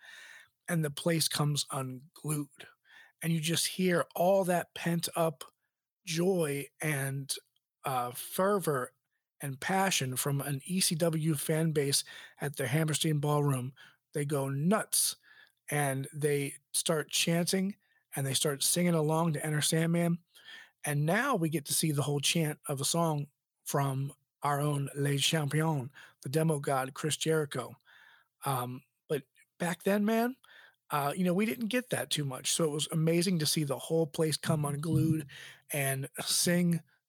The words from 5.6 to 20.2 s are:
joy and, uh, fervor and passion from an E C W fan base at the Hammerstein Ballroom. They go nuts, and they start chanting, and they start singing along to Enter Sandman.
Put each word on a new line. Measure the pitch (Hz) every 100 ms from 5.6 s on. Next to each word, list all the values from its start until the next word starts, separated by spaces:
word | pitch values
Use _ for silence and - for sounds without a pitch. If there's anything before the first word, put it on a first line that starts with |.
| _ _ _ _ -
joy | 160 180 185 151 143 135 -
and, | 156 143 135 139 139 - - _ _ _
uh, | 139 131 123
fervor | 127 - - 190 208 165 135 123 - _ _ _ _
and | 143 135
passion | - 190 190 - 131 127
from | 147 139
an | 143 135 -
E | 185
C | - 160
W | 170 160 160 147
fan | - 156 165
base | 151 139 139 - - - -
at | 143 143
the | 127
Hammerstein | 151 156 147 160 151
Ballroom. | 147 147 143 131 127 - - _ _
They | 156 143
go | 143 135
nuts, | 139 165 214 - - - - - - - _ -
and | 147 143 135 135
they | 151 147 143 139 - _
start | - - 160 143
chanting, | - - 170 175 190 190 - _ _ _ -
and | 135
they |
start | 127 151 135
singing | - 170 175
along | 165 151 160 170
to | 147 156
Enter | 151
Sandman. | - 165 165 170 170 170